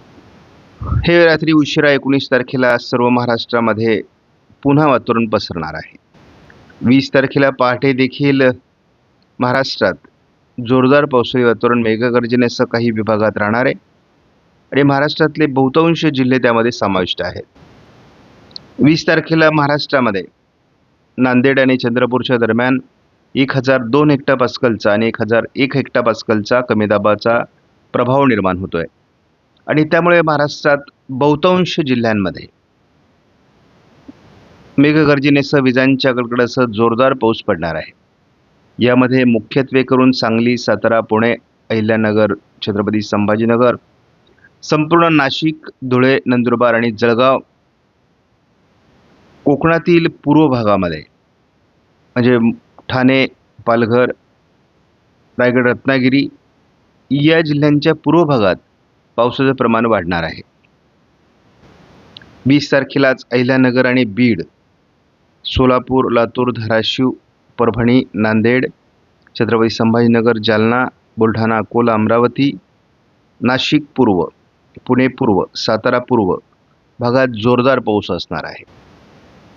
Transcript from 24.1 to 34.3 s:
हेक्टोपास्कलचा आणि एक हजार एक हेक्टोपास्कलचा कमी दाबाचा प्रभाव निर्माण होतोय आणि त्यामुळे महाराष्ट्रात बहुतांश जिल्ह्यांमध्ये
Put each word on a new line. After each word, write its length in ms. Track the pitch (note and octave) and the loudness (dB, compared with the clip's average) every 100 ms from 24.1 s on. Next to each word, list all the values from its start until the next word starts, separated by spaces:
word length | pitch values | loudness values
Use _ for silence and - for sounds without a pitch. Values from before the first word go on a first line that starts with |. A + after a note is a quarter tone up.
हेक्टोपास्कलचा 800 | C#3 - C3 A#2+ - B2 G#2 A2 | 2 0 0 -2 0 -2 0 0
आणि 140 | G#2 A2+ | 0 0
एक 140 | - | -2
हजार 240 | G#2+ A2+ - - | -2 -2 -2 -4
एक 200 | C3 C#3 | -2 -2
हेक्टोपास्कलचा 840 | B2 B2+ A#2 A2 - G#2+ G2+ B2 | -2 -2 -2 -2 -2 -2 0 -2
कमी 260 | B2 G#2+ G#2 | 0 0 0
दाबाचा 580 | G#2 G#2 G#2 A#2 A#2+ - _ _ _ _ | 0 0 0 0 -2 -4 _ _ _ _
प्रभाव 320 | A#2+ B2+ C#3 | -4 0 2
निर्माण 340 | C#3 G#2+ F#2+ F2+ | 2 0 0 -2
होतोय 260 | F#2 E2+ D#2 _ _ _ _ _ _ _ - | -4 -6 -8 _ _ _ _ _ _ _ -4
आणि 180 | C#3+ | -2
त्यामुळे 360 | D3+ E3 E3+ E3+ | 0 0 2 2
महाराष्ट्रात 560 | D#3+ D3 D3 - D#3 C#3+ - _ - | 2 0 -2 -2 -2 -2 -4 _ -10
बहुतांश 720 | B2+ D3 D3+ F#3 F3+ E3+ - | -2 0 2 2 0 -2 -2
जिल्ह्यांमध्ये 640 | C#3 A#2+ A#2 G#2 F#2+ - - _ _ _ _ _ _ _ _ _ _ _ _ _ _ _ - - - | -2 0 0 0 -2 -6 -16 _ _ _ _ _ _ _ _ _ _ _ _ _ _ _ -20 -20 -20